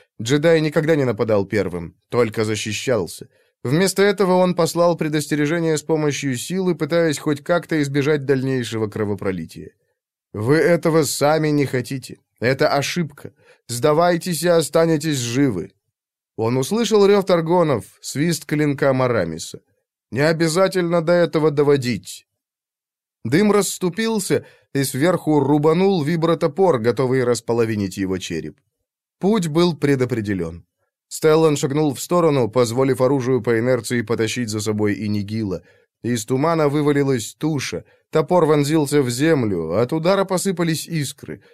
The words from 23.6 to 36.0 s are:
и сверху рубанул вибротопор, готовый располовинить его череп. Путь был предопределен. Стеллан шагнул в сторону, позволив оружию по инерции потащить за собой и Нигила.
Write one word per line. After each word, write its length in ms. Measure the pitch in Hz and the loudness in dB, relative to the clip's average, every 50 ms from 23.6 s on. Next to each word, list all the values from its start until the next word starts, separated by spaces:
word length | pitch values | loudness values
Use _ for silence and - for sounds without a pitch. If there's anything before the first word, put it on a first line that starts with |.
| 190 - - - 190 180 165 - 226 226 226 214 - - 147 117 - - _ _ _ _ _ | 0 -2 -4 -4 -4 -4 -2 -2 -2 -2 -2 -2 -2 -2 -2 -2 -4 -8 _ _ _ _ _
и 100 | 139 135 | -2 -2
сверху 560 | 135 - 127 147 180 180 160 - 151 156 147 | -2 -2 0 0 0 0 0 0 0 2 2
рубанул 640 | 139 135 151 151 147 156 165 175 190 196 196 175 139 | 2 2 2 2 4 2 2 4 2 2 2 0 0
вибротопор, 760 | 143 175 165 156 165 165 156 170 160 139 - 190 180 147 120 | -2 -2 0 0 0 0 0 -2 -4 0 2 2 2 2 2
готовый 440 | 110 120 110 143 135 123 127 131 123 | 2 0 0 0 0 0 0 0 2
располовинить 760 | 120 120 113 - - 117 117 117 110 110 107 101 92 - | 0 0 -2 -2 -2 0 0 0 0 0 -2 -2 -4 -2
его 200 | 101 95 92 95 | -4 -4 -2 -2
череп. 420 | 90 - - 87 80 78 76 - _ _ _ _ _ _ _ _ _ _ _ _ _ | -4 -4 -6 -8 -8 -8 -10 -14 _ _ _ _ _ _ _ _ _ _ _ _ _
Путь 280 | 185 190 220 220 170 | -2 0 0 0 0
был 300 | 160 143 165 175 180 156 | 0 0 2 2 2 0
предопределен. 880 | - - 143 139 127 127 117 123 113 104 104 101 92 85 82 85 85 - _ _ _ _ _ _ _ _ | 0 0 0 2 2 0 -2 -2 -4 -2 -2 -2 -4 -4 -6 -8 -14 -18 _ _ _ _ _ _ _ _
Стеллан 480 | _ - - - 156 156 160 160 160 147 | _ -10 0 2 4 4 6 4 4 2
шагнул 380 | 135 - 127 139 151 156 147 123 | 0 -2 -2 0 0 0 0 -2
в 80 | - | -4
сторону, 480 | - - 175 175 165 160 143 135 120 110 | -4 0 0 2 4 4 2 2 0 2
позволив 500 | - 127 123 107 117 127 135 135 127 107 | 2 0 0 2 2 0 2 2 2 2
оружию 420 | 127 127 143 139 120 123 131 123 | 2 2 2 0 0 0 -2 0
по 180 | 104 123 117 113 | 0 0 0 2
инерции 420 | 117 127 131 117 - - 123 120 | 2 2 0 0 0 -2 -2 -2
потащить 480 | 110 110 117 107 113 110 - 127 123 107 | -2 -2 0 0 0 -2 -2 -4 -4 -4
за 100 | 107 107 | -4 -4
собой 360 | 101 110 107 104 107 104 104 | -4 -2 -2 0 0 0 0
и 120 | - 110 | -2 -4
Нигила. 540 | 104 104 104 98 101 107 113 110 98 90 80 - _ _ _ _ _ _ _ | -4 -4 -4 -4 -6 -6 -6 -4 -4 -6 -8 -10 _ _ _ _ _ _ _